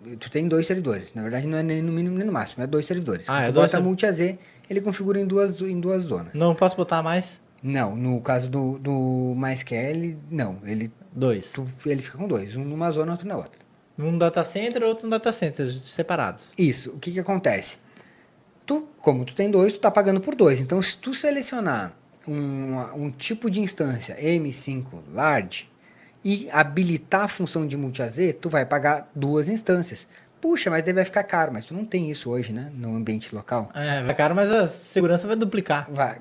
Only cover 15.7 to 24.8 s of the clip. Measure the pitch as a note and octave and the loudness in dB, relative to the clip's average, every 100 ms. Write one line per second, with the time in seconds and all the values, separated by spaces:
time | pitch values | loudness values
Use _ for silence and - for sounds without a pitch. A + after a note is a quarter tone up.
15.7 | C3 B2+ - E3 E3+ G#2+ F2 - - E3 | -4 -10 -6 -2 0 -2 -4 -12 2 2
16.7 | B2 - D3 F3+ F3+ F3+ F#3+ C#3 G2+ - | 2 -4 -10 -8 -6 -2 2 2 0 -2
17.7 | - _ - - _ _ _ _ _ - | -14 _ -20 -20 _ _ _ _ _ -4
18.7 | D4 D4+ - - B2+ B2+ - G3+ G3+ G3 | -2 -4 -2 2 2 0 -2 4 6 4
19.7 | G#3 G#3+ G#3+ G3 F#3+ G3 C#4 F3 B2+ C3 | 4 4 4 4 4 2 6 6 6 2
20.7 | F#3 F#3 - B3+ C4 D4+ C#4+ - B3 F#3 | 0 0 -4 -6 -2 0 0 -2 -2 -2
21.7 | A#2+ F#2 - _ _ - D3 C#3+ C3+ C3+ | -2 -4 -10 _ _ -6 -4 -2 -4 -4
22.7 | C3 B2 D3 D3 C3 - A3+ A3+ G3 F#3+ | -4 -6 -6 -6 -6 -6 -4 -2 0 -2
23.7 | - C#3+ A#2+ - - D3+ E3+ D3+ B2+ - | 0 -2 -2 -6 -4 0 2 0 -6 -6
24.7 | C3 | -6